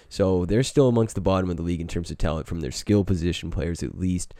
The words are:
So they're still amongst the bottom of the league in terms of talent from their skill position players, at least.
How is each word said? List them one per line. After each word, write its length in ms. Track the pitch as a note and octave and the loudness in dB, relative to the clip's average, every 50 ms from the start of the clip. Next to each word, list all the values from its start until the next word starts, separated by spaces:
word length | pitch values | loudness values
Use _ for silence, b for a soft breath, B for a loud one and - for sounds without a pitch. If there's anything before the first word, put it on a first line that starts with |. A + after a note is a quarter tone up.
| B B | B B
So 340 | - - G2 F#2+ F#2 F2+ F2 | -2 0 2 2 4 2 2
they're 180 | E2+ G#2 A#2+ C3+ | 2 2 2 2
still 260 | - - D3 C3+ B2+ | 2 4 4 4 6
amongst 260 | A#2 A#2 A2+ A2 - | 4 4 2 0 -2
the 60 | - | -2
bottom 280 | F2 G2 F#2+ F#2+ F#2 F2+ | 0 2 2 2 0 0
of 60 | F2 | -2
the 80 | D#2 E2+ | -2 -2
league 160 | E2+ F2 E2 | -2 -2 -2
in 60 | E2 E2 | -4 -4
terms 240 | - F2 E2+ - | -4 -4 -4 -6
of 60 | D#2 - | -4 -2
talent 300 | - D#2+ D#2 D#2+ - - | 0 0 0 -2 -4 -6
from 120 | E2+ E2+ | -6 -4
their 120 | D2+ B1+ | -4 -6
skill 340 | - - - - G#2 G#2 F#2 | -6 -6 0 2 4 4 4
position 440 | - F#2+ E2 E2 F2 D#2+ - - E2 | 2 0 0 0 0 -2 -2 -6 -6
players, 300 | - F#2 - E2+ E2+ - | -4 -4 -2 -2 -4 -4
at 160 | D2+ B1+ - - | -6 -6 -4 -4
least. 360 | F#2 F#2 F#2 F2 - - - b | -2 -2 0 -2 -4 -6 -12 b